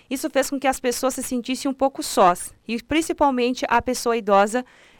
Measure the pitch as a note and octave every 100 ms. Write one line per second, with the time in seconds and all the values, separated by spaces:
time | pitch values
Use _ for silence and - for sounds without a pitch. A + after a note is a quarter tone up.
0 | - C4+ D4+ C4+ C#4 C#4 C4+ C4 B3+ A#3+
1 | C4 - B3 B3 A3+ C4 C#4 C4 C4+ D4
2 | D4 - F#3 F3+ - - - A3+ - D4+
3 | D#4+ - C#4+ B3 B3 B3+ C4+ A#3+ B3 A#3+
4 | A#3+ A#3 G#3 G3 G3+ A#3+ B3+ - -